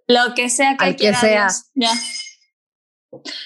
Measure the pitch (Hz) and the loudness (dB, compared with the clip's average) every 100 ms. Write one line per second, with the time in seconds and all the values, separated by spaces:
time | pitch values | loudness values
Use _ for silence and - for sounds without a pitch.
0 | - 240 247 247 247 240 269 269 262 - | 0 2 2 -2 -4 0 0 2 0 0
1 | 208 202 220 208 202 185 - 277 233 233 | 0 2 4 4 2 -2 -8 -2 0 0
2 | - - - - _ _ _ _ _ _ | -4 -12 -14 -18 _ _ _ _ _ _
3 | _ - - - | _ -20 -16 -16